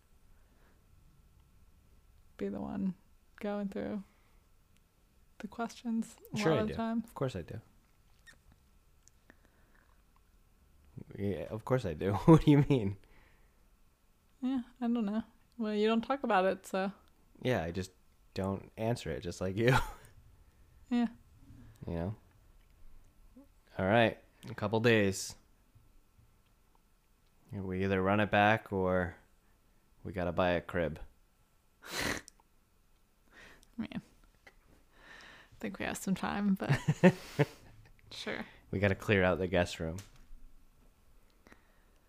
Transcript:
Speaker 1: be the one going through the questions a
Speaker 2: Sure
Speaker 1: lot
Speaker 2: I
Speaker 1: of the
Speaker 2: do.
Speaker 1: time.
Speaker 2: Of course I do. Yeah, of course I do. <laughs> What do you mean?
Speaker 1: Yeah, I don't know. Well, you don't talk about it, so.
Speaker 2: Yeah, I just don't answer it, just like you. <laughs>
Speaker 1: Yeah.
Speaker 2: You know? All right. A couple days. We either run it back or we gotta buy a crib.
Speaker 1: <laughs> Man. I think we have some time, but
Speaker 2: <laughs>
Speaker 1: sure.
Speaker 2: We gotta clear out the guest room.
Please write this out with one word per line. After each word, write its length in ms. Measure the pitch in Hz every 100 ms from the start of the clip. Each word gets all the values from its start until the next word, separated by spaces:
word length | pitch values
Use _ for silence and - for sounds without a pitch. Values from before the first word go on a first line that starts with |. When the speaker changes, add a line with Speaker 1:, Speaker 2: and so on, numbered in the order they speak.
| _ - - - - _ - _ - - - - - - _ - - - _ - - - - -
Speaker 1:
be 120 | 202
the 120 | 202
one 340 | 202 208 196 180 - - _ -
going 280 | 208 208 202
through 340 | 202 202 208 190 _ _ - _ _ _ _ _ _ _ _ - -
the 80 | 208
questions 680 | - 233 - 240 226 220 - 440 -
a 40 |
Speaker 2:
Sure 140 | 208
Speaker 1:
lot 60 | 156
Speaker 2:
I 20 |
Speaker 1:
of 40 | 107
the 40 | -
Speaker 2:
do. 20 |
Speaker 1:
time. 260 | 226 233 226
Speaker 2:
Of 80 | -
course 200 | 139 92
I 60 |
do. 180 | 80 110 - - _ _ _ - - - - - _ _ _ _ - _ - - - _ _ - _ - _ _ _ _ _ _ _ _ - - - -
Yeah, 260 | 101 85 -
of 140 | 110 -
course 200 | 131 98
I 100 | 76
do. 180 | 87
<laughs> 120 | 101 -
What 180 | 160 -
do 60 |
you 140 | 143 139
mean? 280 | 139 101 101 - - - _ _ _ _ _ _ _ _ _ _ _
Speaker 1:
Yeah, 180 | 254 262 240 -
I 60 | 240
don't 160 | 240 208
know. 180 | 214 - _ _ -
Well, 160 | 214 214
you 120 | 214
don't 160 | 226
talk 220 | 226 277 233
about 200 | 202 185
it, 200 | 190 -
so. 240 | 190 190 196 - _ _ -
Speaker 2:
Yeah, 200 | 127 120
I 80 | 82
just 200 | 87 92 - _ _ - -
don't 360 | 95 95 - -
answer 340 | 110 123 -
it, 120 | 78
just 180 | 87 -
like 160 | 92 95
you. 180 | 117 131
<laughs> 40 | - - - - - - - - - - -
Speaker 1:
Yeah. 160 | 247 233 - - - - - - - -
Speaker 2:
You 60 | 85
know? 200 | 87 110 _ _ - - - - - - - - - - 277 _ _ -
All 80 | 95
right. 320 | 113 113 - - _ -
A 40 | 113
couple 240 | 104 110
days. 540 | 117 113 101 95 - - - _ _ - - - _ _ _ _ _ _ _ _ _ _ _ _ _ _ -
We 320 | 104 95 92 98
either 180 | 98
run 180 | 92 104
it 100 | 104
back 400 | 104 104 110 -
or 420 | 98 92 92 87 - _ _ _ _ _ _ _ _ -
we 80 |
gotta 200 | 90 87
buy 180 | 85 92
a 100 | 87
crib. 380 | - 90 80 78 - - _ _ _ _ _ _
Speaker 1:
<laughs> 2000 | - - - - - - _ _ _ _ _ _ _ _ _ - - - - -
Man. 100 | 226 -
I 60 | - - - _ - - - - _ - - - - - - -
think 180 | 214 185
we 80 | -
have 100 | -
some 180 | - 190
time, 440 | - - 202 190
but 180 | - 135 - -
Speaker 2:
<laughs> 140 | 180 180 - - 147 - - - - - -
Speaker 1:
sure. 340 | - - - - - -
Speaker 2:
We 80 | -
gotta 160 | 98 98
clear 300 | - 101 92
out 140 | 82
the 80 | 92
guest 340 | 90 87 -
room. 160 | 80 85 - - - - - - - - - _ - - - _ - - _ _ - _